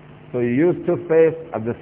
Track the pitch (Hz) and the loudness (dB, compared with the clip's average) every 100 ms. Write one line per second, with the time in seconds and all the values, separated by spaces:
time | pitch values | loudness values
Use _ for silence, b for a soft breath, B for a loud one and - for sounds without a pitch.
0 | - - - 123 120 123 175 147 - 170 | -20 -20 -10 -4 -2 2 2 0 -2 -4
1 | - 160 160 160 - 113 113 117 | 2 4 4 2 -8 -6 -6 -6